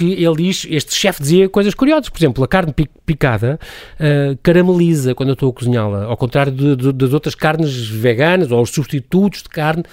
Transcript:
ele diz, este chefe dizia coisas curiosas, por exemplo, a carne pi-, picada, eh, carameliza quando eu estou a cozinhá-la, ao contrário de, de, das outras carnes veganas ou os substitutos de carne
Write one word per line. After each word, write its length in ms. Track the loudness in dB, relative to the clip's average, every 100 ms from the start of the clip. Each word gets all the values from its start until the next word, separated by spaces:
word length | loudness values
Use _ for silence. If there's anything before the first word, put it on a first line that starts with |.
| -2
ele 300 | 0 0 0
diz, 300 | 0 -2 -4
este 240 | -6 -4 -2
chefe 260 | -2 -2
dizia 260 | 2 4 4
coisas 240 | 2 0
curiosas, 340 | 2 2 2 0
por 100 | 0
exemplo, 240 | 0 0
a 40 | 0
carne 240 | 0 0
pi-, 160 | -2 -4 _ -6
picada, 540 | -2 0 0 -2 -4 -10 -20 -16 -4
eh, 380 | 0 2 0 0
carameliza 720 | 2 4 4 4 2 2 0 -2
quando 140 | -2
eu 40 |
estou 160 | 0 -2
a 40 |
cozinhá-la, 500 | -2 -2 0 0 -4 -4
ao 100 | -4
contrário 360 | -2 0 0
de, 240 | 0 0 2
de, 160 | 0
das 200 | 0 0
outras 200 | 0 -4
carnes 540 | -4 -2 0 -2 -4 -6
veganas 640 | -2 0 2 2 2 2
ou 100 | 0
os 80 | 0
substitutos 720 | -2 -2 -4 0 2 2 -2
de 80 | -12
carne 340 | -4 -2 -2 -6